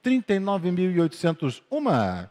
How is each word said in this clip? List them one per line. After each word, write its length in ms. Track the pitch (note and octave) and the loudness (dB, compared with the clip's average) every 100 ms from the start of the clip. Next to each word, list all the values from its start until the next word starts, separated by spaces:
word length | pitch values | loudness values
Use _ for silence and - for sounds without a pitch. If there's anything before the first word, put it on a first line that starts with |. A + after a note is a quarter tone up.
Trinta 320 | B3 B3+ - G3 | 2 0 2 -2
e 40 | |
nove 320 | G3 G3 F3 | 0 -2 0
mil 200 | F3+ F#3 | 0 2
e 100 | F3 | 2
oitocentos, 640 | E3 - E3+ D#3+ C#3+ - _ | 0 0 -2 0 -4 -6 _
uma. 580 | D4 C#4 A#2+ F#3+ B2+ F#2 | -2 0 2 0 -4 -10